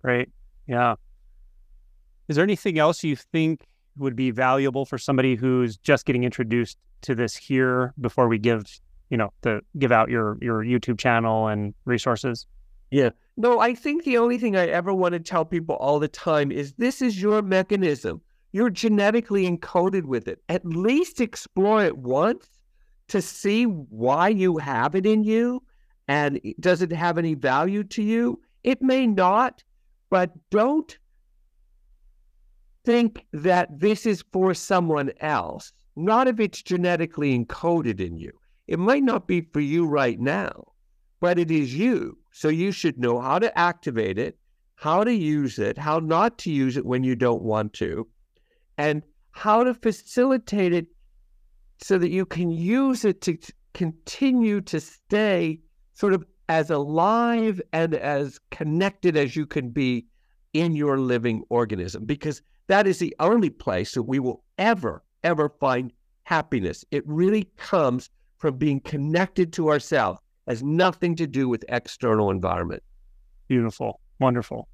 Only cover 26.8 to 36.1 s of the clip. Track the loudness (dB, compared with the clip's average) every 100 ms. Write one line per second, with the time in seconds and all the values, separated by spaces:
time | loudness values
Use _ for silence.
26.8 | 0 -2 -2 0 -2 -2 0 0 0 -2
27.8 | -4 -4 -2 0 0 -4 _ _ -2 0
28.8 | 2 2 2 2 4 4 0 -4 _ _
29.8 | _ _ _ 0 0 -6 _ 0 2 0
30.8 | -4 -20 _ _ _ _ _ _ _ _
31.8 | _ _ _ _ _ _ _ _ _ _
32.8 | 2 2 2 -2 _ -2 2 2 0 0
33.8 | 0 2 0 -2 -4 0 0 0 0 0
34.8 | 2 0 -2 -4 -4 -2 -4 -12 -16 _
35.8 | _ -6 0